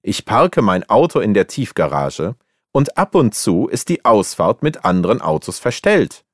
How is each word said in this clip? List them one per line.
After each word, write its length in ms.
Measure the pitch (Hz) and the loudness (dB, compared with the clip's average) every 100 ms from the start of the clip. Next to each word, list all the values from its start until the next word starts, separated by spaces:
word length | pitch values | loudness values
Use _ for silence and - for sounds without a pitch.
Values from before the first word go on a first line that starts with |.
Ich 240 | - 101 | -6 -8
parke 380 | - 113 175 - | -2 2 2 2
mein 260 | 113 92 - | 0 0 2
Auto 320 | 107 170 160 | 2 2 0
in 140 | 107 | 0
der 120 | 101 92 | 2 0
Tiefgarage 880 | - 127 - 78 69 69 - 82 127 _ _ _ | -2 -8 -2 -2 -2 -4 -4 -8 -8 _ _ _
und 240 | 139 139 - | -2 -2 -2
ab 180 | 190 | 0
und 200 | 190 127 | 2 2
zu 340 | - - - 127 | 0 -2 0 0
ist 220 | - - | -4 -4
die 120 | 170 - | -2 2
Ausfahrt 560 | 110 92 - 87 113 | 2 2 -2 0 0
mit 200 | 147 - | -2 -2
anderen 380 | 95 90 85 - | 0 0 2 0
Autos 380 | 82 78 - - | -2 -4 -6 -6
verstellt. 680 | 127 - - 208 95 - _ | -6 -2 0 2 0 -4 _